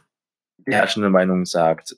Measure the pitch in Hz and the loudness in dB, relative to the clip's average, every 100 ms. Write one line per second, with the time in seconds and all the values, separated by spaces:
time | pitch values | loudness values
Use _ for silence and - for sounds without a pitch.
0 | _ _ _ _ _ _ - 104 - - | _ _ _ _ _ _ -4 -2 -2 0
1 | 101 95 92 92 90 87 82 80 - | 2 2 2 0 -2 0 0 0 -6